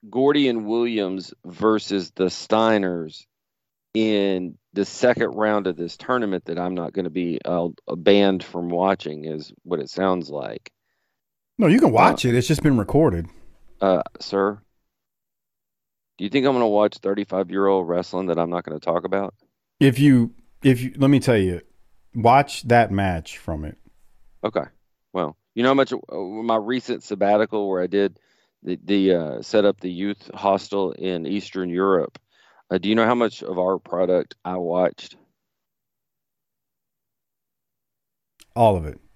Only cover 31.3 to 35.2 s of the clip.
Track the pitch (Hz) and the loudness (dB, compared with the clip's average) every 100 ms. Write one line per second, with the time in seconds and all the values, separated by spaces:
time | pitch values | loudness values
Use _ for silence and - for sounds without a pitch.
31.3 | 101 90 95 90 87 98 92 71 - _ | -6 -6 -8 -4 0 2 2 0 -10 _
32.3 | _ _ _ _ 92 92 110 113 120 117 | _ _ _ _ -4 0 2 2 2 0
33.3 | - - 90 90 92 - 87 90 90 - | -4 -10 -4 -2 -2 -4 -2 0 0 -2
34.3 | - 87 92 87 87 90 - - - | -12 -10 -6 -4 0 0 -2 -20 -20